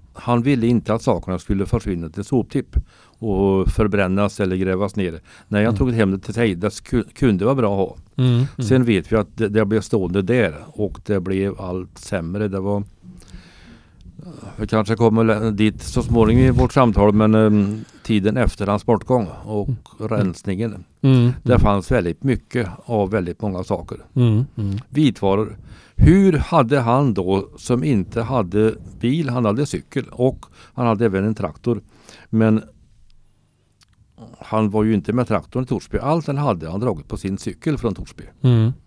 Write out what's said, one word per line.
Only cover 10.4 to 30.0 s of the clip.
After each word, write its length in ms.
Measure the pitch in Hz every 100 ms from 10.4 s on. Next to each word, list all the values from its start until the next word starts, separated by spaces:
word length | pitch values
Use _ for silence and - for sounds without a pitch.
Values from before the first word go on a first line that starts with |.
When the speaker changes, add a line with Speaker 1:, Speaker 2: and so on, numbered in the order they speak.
| 95 76 -
Speaker 1:
och 320 | - 101 - -
det 140 | 101
blev 420 | 90 95 98 -
allt 360 | 92 92 90 -
sämre. 500 | - 98 82 101 107
Det 120 | 95
var, 240 | 98 101 101 _ - - - - - - 233 233 _ - - - 180 - 104 -
vi 100 | 104
kanske 280 | 110 104 113
kommer 280 | 113 110
lä-, 280 | 113 107 113
dit 300 | 107 107 -
så 200 | - 127
småningom 400 | 117 117 110 123
i 80 | 131
vårt 220 | 123 123
samtal, 400 | 139 120 101 104
men, 220 | 104 107 110
ehm, 460 | 107 104 98 107 120 -
tiden 340 | - 107 101 123
efter 300 | 104 - 101
hans 180 | 101 -
bortgång 420 | 107 - 123 90 - 104
och 220 | 107 117
Speaker 2:
Mm. 80 | 117 - -
Speaker 1:
rensningen. 840 | 107 107 95 - 101 95 113 101 - _
Speaker 2:
Mm, 300 | 135 127 120 127
Speaker 1:
Det 80 | 127
Speaker 2:
mm. 60 | 120
Speaker 1:
fanns 320 | 107 101 -
väldigt 320 | 123 87 80
mycket 440 | 135 110 - 123 98 - -
av 240 | 110 95
väldigt 320 | 107 87 -
många 220 | 107 92
saker. 340 | 92 90 - - -
Speaker 2:
Mm, 320 | 127 120 107 135 -
mm. 220 | 98 98 -
Speaker 1:
Vitvaror. 680 | 147 143 - 98 98 110 - - - - -
Hur 380 | 147 190 190 151
hade 420 | - 165 117 139
han 340 | 117 127 143
då, 340 | 98 90 98 - -
som 260 | - 123
inte 380 | 151 107 85 117
hade 540 | 110 131 87 104 110 - - -
bil, 300 | 117 160 139
han 160 | 123 110
hade 200 | 113 147
cykel 400 | 78 - 127